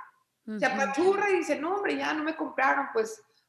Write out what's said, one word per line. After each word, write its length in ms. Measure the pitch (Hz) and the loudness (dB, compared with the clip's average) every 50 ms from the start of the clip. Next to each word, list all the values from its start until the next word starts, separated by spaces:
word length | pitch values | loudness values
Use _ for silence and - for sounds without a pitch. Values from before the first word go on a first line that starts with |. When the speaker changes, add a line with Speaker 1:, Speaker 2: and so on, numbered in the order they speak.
| - - _ _ _ _ _ _ _ - 214 | -10 -18 _ _ _ _ _ _ _ -10 -4
Speaker 1:
Se 100 | 214 277 | -2 0
Speaker 2:
Ujú. 60 | 254 254 | 0 2
Speaker 1:
apachurra 580 | - 269 277 269 - 349 381 392 403 415 403 | 0 0 0 0 2 4 4 4 4 2 2
y 80 | 381 349 | 2 2
dice, 200 | 311 294 294 254 | 2 0 -2 -2
"No, 180 | 285 339 381 | -2 -2 -2
hombre, 200 | 403 403 - 285 | -2 -2 -2 -2
ya 160 | 269 277 285 311 | -2 -2 -2 -2
no 100 | 311 302 | -2 -2
me 120 | 320 320 | -4 -4
compraron", 520 | - 311 262 - - 262 277 285 277 277 269 - | -4 -6 -6 -2 0 2 2 2 0 -2 -2 -2
pues, 300 | 226 220 220 - - - _ _ _ _ | -2 -2 -2 -6 -14 -20 _ _ _ _